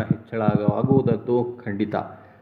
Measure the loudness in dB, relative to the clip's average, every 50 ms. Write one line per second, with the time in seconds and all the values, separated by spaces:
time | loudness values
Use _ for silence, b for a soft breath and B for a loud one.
0 | 0 0 0 -2 -4 -8 -4 -2 2 2 2 2 0 -2 -2 0 2 4 4 4
1 | 4 2 0 0 0 0 0 0 0 -2 -6 -10 -8 -6 -4 -2 -2 -2 -2 -4
2 | -4 -6 B B B B B B